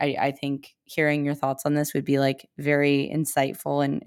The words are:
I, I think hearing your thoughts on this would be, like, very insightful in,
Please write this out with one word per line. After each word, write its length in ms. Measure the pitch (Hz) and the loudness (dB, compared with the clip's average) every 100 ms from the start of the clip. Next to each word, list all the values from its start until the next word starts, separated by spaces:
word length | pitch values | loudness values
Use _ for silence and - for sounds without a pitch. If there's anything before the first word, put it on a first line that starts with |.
I, 140 | 147 - | -2 0
I 120 | 139 | -2
think 440 | 139 143 139 - _ - | -2 -4 -6 -8 _ -10
hearing 380 | - 151 147 | 0 2 2
your 120 | 143 147 | 0 0
thoughts 320 | 139 131 147 | -2 -2 0
on 80 | 147 | 0
this 180 | 147 | 0
would 120 | 143 131 | -2 0
be, 120 | 139 | 2
like, 320 | 135 135 - - | 2 0 -6 -6
very 540 | 143 147 143 143 - | 0 2 4 2 0
insightful 720 | 160 151 - 135 - 147 143 139 | -2 -2 0 0 -2 -4 0 0
in, 140 | 139 | -2